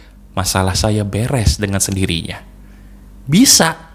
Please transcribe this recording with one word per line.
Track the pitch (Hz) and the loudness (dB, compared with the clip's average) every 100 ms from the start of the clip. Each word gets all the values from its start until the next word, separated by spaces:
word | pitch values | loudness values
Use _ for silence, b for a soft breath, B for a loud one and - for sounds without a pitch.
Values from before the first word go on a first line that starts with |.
| B B - | B B -10
masalah | - 92 95 95 90 | -6 -2 0 0 0
saya | 110 107 | 0 0
beres | 101 104 123 135 101 - | -2 -4 -2 0 0 -2
dengan | 101 98 | -2 -2
sendirinya." | - 95 92 82 85 - - - B B B B B - - | -2 -2 -2 -4 -6 -14 -18 -20 B B B B B -16 0
Bisa, | 170 269 - 165 - - | 4 6 4 2 -2 -14